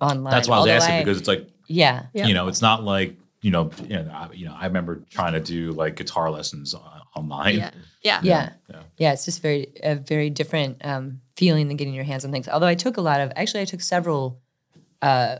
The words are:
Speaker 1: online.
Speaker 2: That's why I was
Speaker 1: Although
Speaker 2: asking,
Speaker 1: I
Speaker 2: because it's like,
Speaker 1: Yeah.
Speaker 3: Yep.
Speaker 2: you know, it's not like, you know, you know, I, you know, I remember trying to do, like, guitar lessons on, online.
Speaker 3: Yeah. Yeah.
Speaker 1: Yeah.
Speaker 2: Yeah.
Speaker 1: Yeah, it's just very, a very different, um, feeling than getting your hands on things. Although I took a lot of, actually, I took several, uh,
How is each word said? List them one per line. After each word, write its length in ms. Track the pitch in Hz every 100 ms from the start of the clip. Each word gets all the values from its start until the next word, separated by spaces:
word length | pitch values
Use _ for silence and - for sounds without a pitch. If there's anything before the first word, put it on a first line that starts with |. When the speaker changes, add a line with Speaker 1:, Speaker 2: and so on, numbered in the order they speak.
Speaker 1:
online. 300 | 143 139 135
Speaker 2:
That's 160 | 127 117
why 80 | 120
I 40 |
was 80 | -
Speaker 1:
Although 60 | 113
Speaker 2:
asking, 180 | 170 170
Speaker 1:
I 40 |
Speaker 2:
because 140 | 101 95
it's 80 | 95
like, 200 | 95 - _ -
Speaker 1:
Yeah. 380 | 160 147 123 123
Speaker 3:
Yep. 140 | 214 110
Speaker 2:
you 60 |
know, 140 | 92 90
it's 140 | 90
not 220 | 113 110
like, 340 | 104 98 92 - _ _
you 100 | 104
know, 180 | 87 78 -
you 180 | - 98
know, 80 | 80
I, 180 | 76 82
you 120 | 92 85
know, 100 | 73
I 80 | 92
remember 380 | 90 87 82 -
trying 220 | - 90
to 60 | 80
do, 320 | 78 85 82
like, 220 | 80 78 78
guitar 340 | 82 - 82
lessons 420 | 78 76 78 71
on, 280 | - - 76 73 80
online. 400 | 78 69 82 -
Speaker 3:
Yeah. 140 | - - - _
Yeah. 180 | 214 196
Speaker 1:
Yeah. 260 | 185 165 131 - -
Speaker 2:
Yeah. 100 | 156 160 -
Speaker 1:
Yeah, 160 | 156
it's 120 | 139 -
just 160 | 175
very, 260 | 156 147 135 -
a 120 | 156 147
very 340 | 139 151 151
different, 540 | 147 151 160 139 123 143
um, 360 | 135 131 131 - -
feeling 320 | 180 156 147
than 100 | 143
getting 160 | 139
your 100 | 131 143
hands 180 | 135 139
on 60 |
things. 160 | 139 123
Although 200 | 156 175
I 80 | 175
took 220 | 247 226
a 40 |
lot 180 | 165 139
of, 100 | 139 -
actually, 260 | 196 208
I 40 | 196
took 160 | 175
several, 580 | - 180 170 147 131 123 _ _ _ _ _ _
uh, 360 | 143 127 120 131